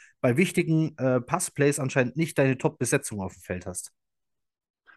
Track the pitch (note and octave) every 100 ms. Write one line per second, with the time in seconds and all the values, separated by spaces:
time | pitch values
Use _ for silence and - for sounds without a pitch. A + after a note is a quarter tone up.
0 | - _ C3 B2 F#3 F3+ D#3 D#3+ D#3 -
1 | C3 B2+ A#2 B2 - - C#3+ C#3+ C3 C#3
2 | A#2+ D3+ D#3+ - C3+ C3 D#3 - B2 C#3+
3 | - G#2+ F#2+ - - F2+ F2+ F2+ - _
4 | _ _ _ _ _ _ _ _ _